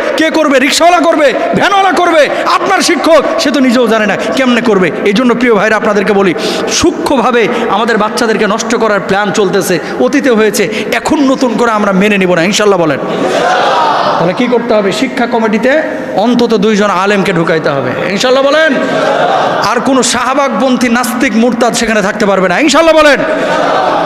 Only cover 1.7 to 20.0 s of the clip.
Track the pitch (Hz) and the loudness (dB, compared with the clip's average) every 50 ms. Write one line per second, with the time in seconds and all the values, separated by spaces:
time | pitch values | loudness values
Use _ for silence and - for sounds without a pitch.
1.7 | 403 392 392 370 311 - 349 349 330 311 277 - - - - - 349 359 349 - | 2 2 2 2 2 0 0 2 2 2 2 2 0 -2 -2 -2 -2 -2 0 0
2.7 | 381 349 277 - 349 269 - 302 330 285 240 - - - - 294 262 285 262 262 | 0 0 0 0 0 0 2 4 4 4 4 2 -2 -2 -2 0 0 0 2 2
3.7 | 226 254 247 208 226 220 214 202 185 - - - - - 262 247 240 233 240 240 | 2 2 2 2 0 0 0 0 -2 -2 -4 -4 -2 -2 0 0 0 0 0 2
4.7 | 208 190 180 156 - - - 196 208 208 262 240 233 240 254 247 226 196 190 220 | 2 2 2 0 -2 -2 -2 0 0 2 2 0 0 2 2 2 2 2 2 2
5.7 | 220 208 - 220 202 208 196 214 208 196 196 185 156 - - - - - - - | 0 0 0 0 0 0 0 0 2 2 2 2 0 -2 -2 -4 -4 -4 -4 -4
6.7 | - - - 339 - - - - 302 247 208 254 240 240 214 - 226 233 233 - | -2 0 0 0 0 0 -2 -2 0 0 0 0 0 0 0 0 -2 -2 -2 -2
7.7 | - 202 233 226 226 208 214 214 220 - 247 240 214 190 214 196 208 214 - 226 | -2 -2 0 0 0 0 -2 -2 -2 -2 -2 0 0 0 0 -2 -2 -2 -4 -4
8.7 | 254 - 226 214 208 196 - - 190 196 208 202 - 220 208 185 175 196 175 - | -2 -2 0 0 0 -2 -2 -2 -2 -2 0 -2 0 0 0 0 0 0 0 0
9.7 | 180 156 - - - - 247 247 277 285 - 269 226 208 220 214 214 220 196 - | -2 -4 -4 -4 -4 -2 0 0 0 0 2 2 2 2 2 2 0 0 -2 -2
10.7 | - - - - 240 233 220 - - 311 277 262 - - 262 240 220 202 240 233 | -2 -4 -4 -4 -4 -4 -2 -2 0 0 0 0 0 0 0 -2 0 0 0 0
11.7 | 220 208 208 202 190 185 202 214 208 196 185 175 180 165 160 202 196 - - 208 | 0 0 0 0 0 2 2 2 2 0 0 0 0 0 0 0 0 0 2 2
12.7 | 196 175 170 156 139 120 - - - - - - - - - - - - - - | 2 2 2 0 -2 -2 -4 -4 -4 -4 -4 -2 -2 -2 0 0 0 0 0 0
13.7 | - - - - - - - - - - 170 175 180 180 247 247 254 226 233 - | 0 0 0 0 0 0 -2 -2 -2 -2 -2 -2 0 -2 0 0 0 0 0 0
14.7 | 220 214 196 196 180 - 269 247 - - 240 233 240 233 220 214 202 - - 254 | 0 0 0 0 -2 -2 -4 -4 -2 -2 -4 -2 -2 -2 0 0 0 0 0 0
15.7 | 285 311 302 - - - - - - 185 208 240 247 240 240 226 226 208 185 220 | 0 0 -2 -4 -6 -8 -8 -6 -4 -2 0 2 2 2 2 2 2 2 2 2
16.7 | 220 196 208 202 185 175 190 202 208 196 180 202 185 165 165 170 170 160 151 170 | 2 2 2 0 0 0 0 0 0 0 0 0 0 0 0 0 0 0 0 0
17.7 | 143 139 127 127 120 - - 175 196 190 - 254 254 269 269 277 285 311 320 311 | -2 -2 -2 -4 -4 -4 -4 -4 -2 -2 0 2 2 2 2 2 2 2 2 2
18.7 | 254 202 - - - - - - - - - - - - - - - - 180 202 | 0 0 -2 -2 -2 -2 -2 0 0 0 0 0 0 0 -2 -2 -2 -2 -2 -2
19.7 | 226 240 - 262 269 262 | -2 -2 0 0 0 0